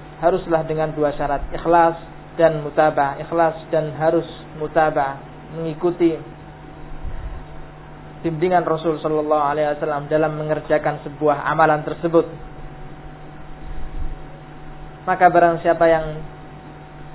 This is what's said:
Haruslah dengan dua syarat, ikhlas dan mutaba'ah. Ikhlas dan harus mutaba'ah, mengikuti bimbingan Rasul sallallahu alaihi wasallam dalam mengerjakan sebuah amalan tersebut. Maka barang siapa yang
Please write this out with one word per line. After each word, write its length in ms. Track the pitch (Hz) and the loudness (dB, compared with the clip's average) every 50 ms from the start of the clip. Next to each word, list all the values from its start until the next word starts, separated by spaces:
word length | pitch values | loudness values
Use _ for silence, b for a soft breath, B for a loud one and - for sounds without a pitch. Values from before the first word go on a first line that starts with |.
| - - - | -16 -16 -8
Haruslah 480 | - 156 175 190 180 - 175 165 160 156 | 0 2 2 2 2 2 2 2 2 2
dengan 240 | 156 156 156 156 156 156 | 0 0 0 0 -2 0
dua 180 | 151 147 143 143 | 0 0 0 2
syarat, 320 | - 147 143 143 139 - - | 0 0 0 0 -2 -2 -4
ikhlas 480 | - 156 - 165 175 170 165 165 165 - - - - - - - - - | -6 -2 2 6 6 8 8 6 4 0 -8 -14 -16 -16 -18 -10 2 4
dan 240 | 165 160 156 151 147 | 4 4 4 2 -2
mutaba'ah. 580 | 147 - 160 156 156 147 147 139 139 139 151 | 0 2 4 4 4 4 2 2 0 0 -4
Ikhlas 340 | 151 - 170 170 165 160 160 - - - | -8 -2 2 4 4 4 2 -2 -4 -2
dan 220 | 170 160 151 151 139 139 | 0 0 0 0 -2 0
harus 260 | 156 165 170 165 - - - - - - - | 2 4 4 4 0 -2 -8 -14 -16 -14 -10
mutaba'ah, 640 | 156 151 151 - 165 156 156 143 151 139 135 143 143 - - - - - - 156 165 | -8 -8 0 2 4 4 4 4 2 0 0 -4 -8 -12 -16 -18 -18 -16 -12 -10 -6
mengikuti 560 | 165 160 151 156 - 175 175 - 175 165 160 143 - - - - - - - - - - - - - - - - - - - - - - - - - - - - - - - - - - - - - - - - - | -6 -6 -4 0 0 0 2 4 2 2 2 0 -6 -12 -16 -16 -18 -18 -18 -18 -18 -18 -16 -16 -12 -12 -10 -8 -8 -6 -6 -6 -8 -8 -10 -10 -12 -12 -14 -14 -14 -14 -16 -18 -18 -18 -18 -16 -16 -16 -14 -8 -6
bimbingan 400 | 165 160 151 175 180 180 170 165 | -6 -2 0 2 2 2 2 2
Rasul 400 | 165 160 156 165 170 156 143 156 | 2 0 0 0 0 -2 0 0
sallallahu 420 | 156 156 151 151 151 151 151 143 143 | 0 0 0 2 2 2 2 2 2
alaihi 160 | 147 151 151 147 147 | 2 0 0 0 0
wasallam 320 | 151 160 156 147 143 147 | -2 -2 -2 -2 -4 -2
dalam 320 | 147 156 156 156 151 151 151 | 0 2 2 2 2 0 -4
mengerjakan 640 | 156 151 156 151 - - 151 151 - 156 151 - - | -4 -2 -2 -4 0 0 0 2 2 0 -2 -4 -8
sebuah 400 | 151 139 - 151 147 143 143 - | -12 -6 0 2 2 2 2 0
amalan 400 | 139 151 160 160 156 151 151 147 | 0 2 4 4 4 4 2 0
tersebut. 420 | 151 151 - 175 170 165 165 160 - - - - - - - - - - - - - - - - - - - - - - - - - - - - - - - - - - - - - - - - - - - - - - - - - - - - - - - - | -6 -6 -4 -2 2 4 4 4 2 -4 -12 -14 -14 -14 -14 -14 -14 -14 -14 -14 -14 -14 -14 -16 -16 -16 -16 -16 -16 -16 -16 -14 -14 -14 -12 -10 -8 -4 -4 -4 -4 -2 -2 -2 -2 -4 -6 -10 -12 -14 -16 -16 -16 -16 -14 -14 -14 -14 -12 -14 -14 -14 -6 -2
Maka 240 | 185 185 175 180 | 0 4 6 6
barang 320 | 180 170 175 170 170 165 160 | 6 8 8 8 6 6 4
siapa 260 | 165 170 165 165 170 165 | 2 2 4 6 6 6
yang 140 | 165 160 156 156 151 156 156 - - - - - - - - - - - - - - - - - - | 6 4 2 -2 -6 -8 -10 -10 -12 -14 -16 -16 -16 -16 -16 -18 -18 -18 -18 -18 -16 -16 -16 -16 -16